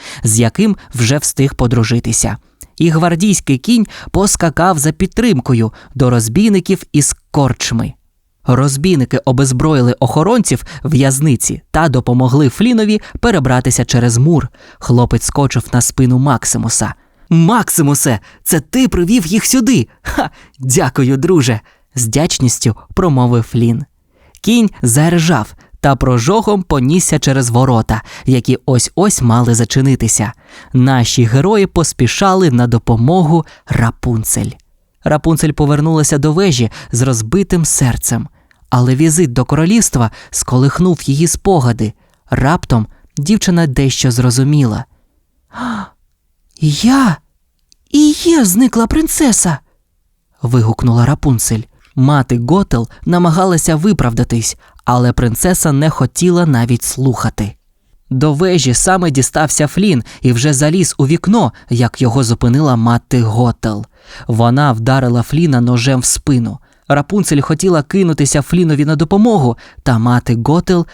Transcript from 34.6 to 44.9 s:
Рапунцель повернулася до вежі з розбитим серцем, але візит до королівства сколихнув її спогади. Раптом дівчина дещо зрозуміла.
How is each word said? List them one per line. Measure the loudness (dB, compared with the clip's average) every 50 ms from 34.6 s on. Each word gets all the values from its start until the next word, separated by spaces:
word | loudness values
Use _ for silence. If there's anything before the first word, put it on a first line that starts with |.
| _ _ _ _ _ _ _ _ -4
Рапунцель | -2 -2 0 0 0 0 2 0 -2
повернулася | 0 0 0 0 0 0 0 0 0 0 0 0 0 0
до | 0 0 0
вежі | 0 0 0 0 0 -2 -2 -4 -8 -12 -8
з | -4 -2
розбитим | -2 0 -2 -2 -4 -2 -2 -2 0 0 0 -2 -2
серцем, | -2 -2 -2 -2 -2 -2 -4 -4 -4 -4 -4 -6 -8 -14 _ _ _ _ _ _ _
але | 0 0 2 2 2
візит | 2 2 2 2 0 0 0 0
до | -2 -2
королівства | 0 0 0 0 2 2 2 0 0 0 -2 -2 -2 -4 -8 -16 -12
сколихнув | -10 -10 -6 -2 0 2 2 2 0 0 0 0 0 0 -2
її | -4 -2 0 0 -2
спогади. | -2 -2 -2 0 0 2 2 0 -2 -2 -4 -6 -6 _ _ _ _ _ _ _
Раптом | -4 -2 0 0 0 -2 -2 -2 -2 -2 -2 -4 -8 _ _ _ _ -6
дівчина | -2 0 0 0 0 0 0 2 0 0
дещо | 0 0 0 0 0 0 0 0
зрозуміла. | 0 2 0 0 0 0 0 2 2 2 2 0 -2 -4 -8 -12